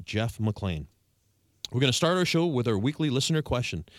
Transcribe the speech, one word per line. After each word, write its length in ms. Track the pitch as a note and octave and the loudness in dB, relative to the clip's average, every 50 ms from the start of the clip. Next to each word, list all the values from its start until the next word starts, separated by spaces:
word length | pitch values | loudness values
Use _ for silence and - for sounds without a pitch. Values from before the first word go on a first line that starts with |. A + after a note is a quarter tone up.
| - | -10
Jeff 340 | - - G#2+ A2+ A2+ - - | -6 -2 -2 -2 -2 -4 -2
McLean. 500 | G#2+ G#2+ G2+ - G2+ F#2+ E2+ D#2 C#2 - _ _ _ _ _ _ _ _ _ _ _ _ _ _ - - | -2 -2 -2 -2 -2 -4 -4 -4 -6 -10 _ _ _ _ _ _ _ _ _ _ _ _ _ _ -18 -6
We're 120 | - B2+ | -2 2
gonna 100 | C#3 C3 | 2 2
start 260 | A#2+ - F3 E3 F3+ F#3 | 2 4 2 2 4 2
our 60 | F3+ | 2
show 220 | - - E3 E3+ | 2 2 2 2
with 200 | F3 C#3+ B2 A2+ A#2+ | 2 2 0 2 2
our 80 | A2 F#2+ | 0 0
weekly 320 | G#2 C#3 D3+ - D#3+ D3 | 0 -2 -2 0 -2 0
listener 320 | B2 C3+ - - D#3+ D#3 | 0 0 0 0 0 -2
question. 420 | D3 - B2+ A#2+ B2 - - E2 D#2 - - | 0 0 -2 -2 -2 -4 -6 -8 -10 -10 -18